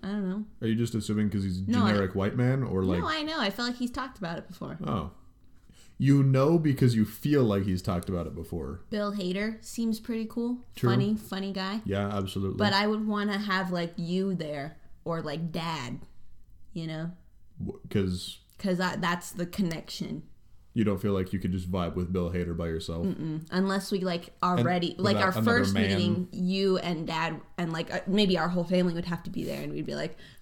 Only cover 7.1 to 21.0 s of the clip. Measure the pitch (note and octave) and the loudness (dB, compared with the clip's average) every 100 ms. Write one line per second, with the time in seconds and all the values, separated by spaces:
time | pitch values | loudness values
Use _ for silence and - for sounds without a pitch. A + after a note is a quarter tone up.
7.1 | - D3 C#3+ A#2 G2+ G2+ F#2 - F2 F#2 | 0 4 6 6 4 2 0 0 -2 0
8.1 | F2+ D#2 C#2 D#2 F2 C2+ D2+ - G#3+ G#3 | -2 -4 -8 -8 -6 -6 -10 -6 -4 -2
9.1 | G3+ F3+ F#3+ G#3+ A3 - - A3+ A3 - | -2 -4 -2 -4 -6 -8 -4 -2 -2 -4
10.1 | A3+ A3 A#3+ A#3 B3 - - - A#2+ G3+ | -4 -4 -4 -4 -4 -8 0 4 4 4
11.1 | G#3+ - F#3+ G3 F#3+ F#3+ G#3+ G3+ G3 - | 0 -2 -6 -4 -4 -4 -4 -2 0 0
12.1 | G2+ F#2+ G2+ G2 F2+ G#2 G3 G#3 G#3+ G#3+ | -2 -2 -2 -2 2 2 4 2 0 0
13.1 | G#3 G#3 G3+ G#3 F#3+ F3+ F3 E3+ E3+ E3+ | 0 0 -2 0 0 0 -2 -2 -4 -2
14.1 | F#3 G3 F3 D#3 D3 D3 - - - E3+ | 0 0 -2 -4 -6 -8 -12 -16 -10 -6
15.1 | E3 D#3 D3+ E3 E3+ E3 D#3 B2 C3+ - | -4 -4 -4 -4 -4 -4 -4 -6 -8 -10
16.1 | - - - - - - E3+ D#3+ D#3 E3 | -14 -14 -14 -16 -18 -12 -8 -6 -4 -6
17.1 | F3 - - - - - - - G#2 F#2 | -8 -18 -20 -18 -8 -8 -8 -4 0 0
18.1 | F#2 - - - - G3 F3+ F3+ - E3+ | -2 -6 -14 -20 -6 -2 0 -2 -2 -2
19.1 | F3 - - F3 F#3+ F3 D#3+ - - F#3 | -2 -6 -6 -4 -2 -2 -2 -8 -8 -6
20.1 | D#3 - - - - - A#2+ G#2 F#2+ | -8 -12 -18 -20 -20 -6 0 2 2